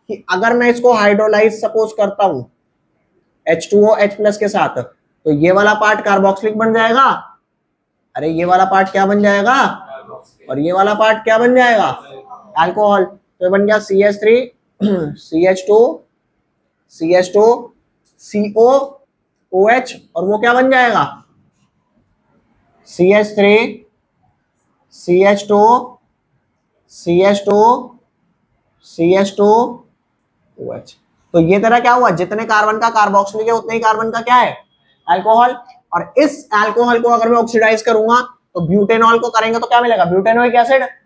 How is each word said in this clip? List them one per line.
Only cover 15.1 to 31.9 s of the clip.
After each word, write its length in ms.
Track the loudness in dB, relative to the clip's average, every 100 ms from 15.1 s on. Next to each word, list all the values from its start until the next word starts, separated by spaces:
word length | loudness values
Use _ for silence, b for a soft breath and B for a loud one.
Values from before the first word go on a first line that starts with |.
सी 340 | -10 -6 -2 0
एच 180 | 0 2
टू, 320 | 2 2 -2 _ _ _ _ _ _ _ _ _
सी 260 | -8 0
एच 200 | 0 0
टू, 380 | 2 2 0 -4 _ _ _ _ _
सी 360 | -10 -6 -4 0
ओ 400 | 2 2 -2 -12 _ _ _ _ _
ओ 160 | 0 0
एच, 340 | 0 -4 -12 _ -8
और 80 |
वो 140 | -4 -2
क्या 160 | 0
बन 160 | 0 2
जाएगा, 540 | 2 0 0 -4 -8 _ _ _ _ _ _ _ _ _ _ _ _ _ _ _ _ _
सी 260 | -2 2
एच 140 | 2 0
थ्री, 600 | 0 4 4 0 -8 _ _ _ _ _ _ _ _ _ _ _
सी 340 | -12 -2 2
एच 240 | 2 0 0
टू, 500 | 2 4 2 -2 -18 _ _ _ _ _ _ _ _ _
सी 340 | -10 -2 2
एच 200 | 2 2 0
टू, 440 | 2 2 2 -4 -20 _ _ _ _ _ _ _ _
सी 340 | _ -2 0 2
एच 180 | 0 0
टू 480 | 2 2 0 -6 _ _ _ _ _ _ _ -16
ओ 140 | -14
एच। 220 | -14 -18 -20 _ _ _
तो 60 | -2
ये 200 | 0 0
तेरा 220 | 2 2
क्या 120 | 2